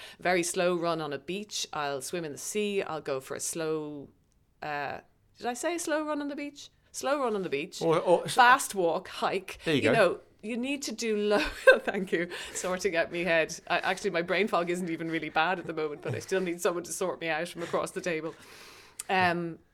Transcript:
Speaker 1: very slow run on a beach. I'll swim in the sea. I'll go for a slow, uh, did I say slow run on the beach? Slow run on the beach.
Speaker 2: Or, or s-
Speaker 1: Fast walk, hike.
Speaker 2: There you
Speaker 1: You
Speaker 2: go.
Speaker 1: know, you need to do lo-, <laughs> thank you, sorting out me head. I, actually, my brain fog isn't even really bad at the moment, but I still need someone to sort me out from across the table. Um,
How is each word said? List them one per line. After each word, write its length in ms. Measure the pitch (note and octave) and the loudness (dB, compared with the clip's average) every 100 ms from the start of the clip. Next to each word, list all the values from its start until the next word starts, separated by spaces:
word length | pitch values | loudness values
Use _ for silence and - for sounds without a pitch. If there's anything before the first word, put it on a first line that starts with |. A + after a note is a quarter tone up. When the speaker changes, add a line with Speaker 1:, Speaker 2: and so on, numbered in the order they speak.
| - - | -18 -4
Speaker 1:
very 220 | E3+ F3+ | 2 2
slow 340 | E3+ F#3 F3+ F3 | 2 2 2 2
run 240 | E3+ D#3+ | 0 0
on 120 | D3+ | -2
a 60 | C#3 | -6
beach. 480 | D#3+ G3 G#3 - - | -6 -8 -6 -8 -6
I'll 300 | D#3 C#3+ C#3 | -4 -4 -4
swim 220 | - F3+ | -4 -6
in 80 | D#3+ | -6
the 60 | C3 | -8
sea. 440 | - G#3+ G#3 G3 | -4 -2 0 -2
I'll 180 | - D#3 | -2 -6
go 200 | D3 C3+ | -4 -6
for 140 | - B2 | -6 -6
a 40 | |
slow, 680 | - E3+ D#3 D#3 D3+ D3 - _ _ _ _ _ | -6 -4 -2 -2 -4 -10 -14 _ _ _ _ _
uh, 360 | D3+ C#3+ C#3 - - _ _ - | -6 -4 -4 -8 -12 _ _ -8
did 80 | A#3 | -8
I 80 | |
say 240 | B3 D#4+ E4+ | -4 -4 -2
slow 260 | E4+ D4+ | -2 -2
run 160 | D4+ D4 | -2 -4
on 80 | C#4+ | -4
the 80 | D4 | -6
beach? 320 | C#4+ C#4+ - _ _ | -10 -12 -20 _ _
Slow 280 | - B3+ D4 | -6 -2 0
run 140 | B3 | 0
on 80 | G#3 | 0
the 60 | E3+ | -2
beach. 320 | C#3+ D#3+ - | -2 -4 -2
Speaker 2:
Or, 160 | E3 E3 | 2 4
or 260 | F#3 E3+ F3 | 6 4 4
s- 80 | |
Speaker 1:
Fast 400 | - B3 B3+ - | 8 10 8 4
walk, 340 | G3 E3+ E3+ - | 0 2 0 -4
hike. 500 | - G3 F#3 - - | -2 0 0 -4 -6
Speaker 2:
There 100 | E3+ | 2
you 80 | D3+ | 4
Speaker 1:
You 60 | - | 6
Speaker 2:
go. 40 | |
Speaker 1:
know, 260 | B3+ F3 - - _ | 6 4 2 -8 _
you 160 | G#3+ B3 | -8 -4
need 260 | C4 C#4+ | -4 -4
to 100 | C#4+ | -6
do 240 | A3 A3+ G#3 | -4 -2 0
lo-, 220 | G#3 G#3 - - | 2 2 2 6
<laughs> 160 | C5 A3+ | 8 8
thank 320 | - F3+ F#3 | 4 -4 -2
you, 160 | E3 F3 - - | -2 -2 -6 -10
sorting 400 | - F#3 F3+ G3+ | -6 -4 -2 0
out 160 | E3 - | 0 0
me 140 | E3+ | -2
head. 340 | E3+ E3 D#3 - - | 2 2 2 -4 -2
I, 100 | E3+ | 0
actually, 300 | F3 F#3 G3+ | 0 -2 -2
my 120 | E3+ | -2
brain 240 | F3 F3+ G#3+ | 0 0 2
fog 240 | F3 F3 | 0 0
isn't 180 | F3+ F3 | -2 -4
even 220 | D#3+ E3 | -4 -4
really 180 | D#3+ D#3 | -4 -2
bad 300 | F3 E3 F#3 | 0 0 0
at 80 | D#3 | -4
the 60 | |
moment, 300 | D#3+ D#3 D3 | -4 -4 -6
but 120 | D3+ | -6
I 60 | - | -6
still 200 | - F#3+ | -2 -2
need 200 | F#3 F3 | -2 -2
someone 240 | G3 F3 | -2 -2
to 80 | E3+ | -6
sort 280 | - F3+ C3+ | -4 -4 -4
me 80 | E3 | -4
out 200 | D#3 F3 | -2 -4
from 160 | E3 | -8
across 260 | E3 F3+ D#3+ | -4 -2 -2
the 100 | - | -4
table. 360 | F3+ D#3+ D#3 - - - - - - - - | -4 -4 -6 -10 -18 -20 -20 -20 -18 -14 -2
Um, 500 | F#3+ F3+ E3+ E3+ D#3+ _ | 2 4 2 -4 -8 _